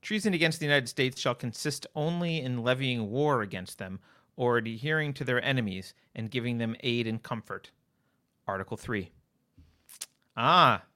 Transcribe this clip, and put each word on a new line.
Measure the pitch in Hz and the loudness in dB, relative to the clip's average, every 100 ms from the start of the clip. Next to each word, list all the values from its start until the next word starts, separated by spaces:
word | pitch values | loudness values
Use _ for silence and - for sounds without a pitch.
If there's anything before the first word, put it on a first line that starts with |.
"Treason | - 214 208 | -2 0 2
against | 180 165 160 | 4 2 2
the | 151 | 2
United | 143 120 | 2 2
States | - 131 127 | 0 0 2
shall | 135 | -2
consist | 120 123 110 151 139 - | -2 -4 -4 -6 -6 -8
only | - 151 175 175 165 | -4 -2 0 -2 -2
in | 131 123 | -2 -2
levying | 117 127 135 120 104 | 0 2 2 0 -2
war | 120 147 131 | 0 2 2
against | 104 92 90 - | 0 -6 -10 -10
them | 95 95 _ _ _ - | -10 -10 _ _ _ -2
or | 123 120 | 2 2
adhering | 113 113 139 156 151 | 0 -6 -2 0 -2
to | 139 | -4
their | 131 123 | -2 0
enemies | 131 131 110 92 92 - _ | 2 0 0 -4 -10 -18 _
and | - 110 | -10 -6
giving | 123 120 120 | -4 -2 -2
them | 113 113 | -2 -4
aid | 131 120 113 | -2 0 0
and | 110 | -4
comfort." | - 117 - 95 - _ _ _ _ _ _ _ - | -6 -10 -8 -12 -12 _ _ _ _ _ _ _ -6
Article | 98 92 110 | -6 -4 -8
three. | - 113 90 _ _ _ _ _ - _ _ - - _ _ - | -4 -4 -4 _ _ _ _ _ -20 _ _ -18 -18 _ _ -2
Ah. | 123 175 151 104 - | 4 8 8 6 -2